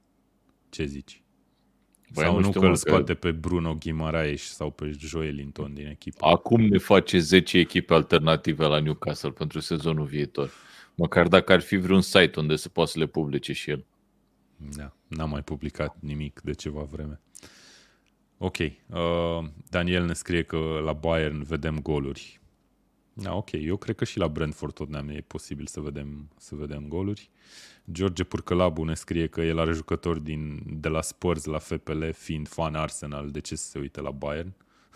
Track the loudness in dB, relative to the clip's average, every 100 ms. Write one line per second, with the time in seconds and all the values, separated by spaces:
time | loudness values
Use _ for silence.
0 | _ _ _ _ _ _ _ -8 -8 -8
1 | -16 -20 _ _ _ _ _ _ _ _
2 | -10 0 2 4 4 6 6 6 4 4
3 | 4 0 -2 -2 -2 0 -2 -4 -4 -4
4 | -2 0 0 -4 -8 -8 -8 -6 -8 -8
5 | -8 -6 -4 -6 -10 -10 -10 -10 -12 -12
6 | -14 2 6 6 6 6 6 6 8 6
7 | 8 2 8 6 8 4 4 2 4 4
8 | 6 4 4 2 2 0 2 2 0 -2
9 | -4 -6 -6 -6 -6 -6 -4 -4 -2 -2
10 | -2 -4 -4 -4 -6 -8 -20 -20 -12 -2
11 | 2 6 8 8 8 6 6 0 4 4
12 | 8 8 6 4 0 0 -2 0 0 2
13 | -2 0 -2 -2 -4 -8 -6 -8 -8 _
14 | _ _ _ _ _ -18 -14 -12 -14 -18
15 | -12 -6 -4 -4 -6 -8 -8 -4 -6 -6
16 | -8 -6 -8 -8 -8 -6 -6 -8 -10 -10
17 | -10 -12 _ -20 -20 -20 -20 -20 _ _
18 | _ _ _ -8 -6 -2 -4 -6 -10 -4
19 | -2 0 -2 -2 -6 -12 -4 -2 2 2
20 | 0 -4 -2 -2 0 -2 -2 -2 -2 -2
21 | 0 0 0 -4 -6 -4 -4 -4 -2 -2
22 | -4 -8 -14 -20 _ _ _ _ _ _
23 | _ -12 -6 -6 -6 -6 -4 -4 -4 -4
24 | -4 0 -2 0 -4 -4 -8 -8 -8 -8
25 | -8 -10 -10 -12 -10 -12 -10 -10 -10 -8
26 | -10 -12 -18 _ -14 -12 -10 -10 -8 -4
27 | -4 -6 -12 _ _ -20 -20 _ -10 -2
28 | 0 0 -4 -4 0 2 2 2 -4 -4
29 | -4 -2 -2 -2 0 0 0 -2 -2 -4
30 | -2 -4 -4 -8 -8 -10 -10 -6 -4 -2
31 | -4 -4 -2 -2 -4 -6 -6 -8 -6 -4
32 | -4 -6 -8 -8 -8 -4 -4 -2 -6 -6
33 | -10 -8 -8 -8 -10 -10 -10 -10 -10 -8
34 | -10 -8 -6 -6 -8 -14 _ _ _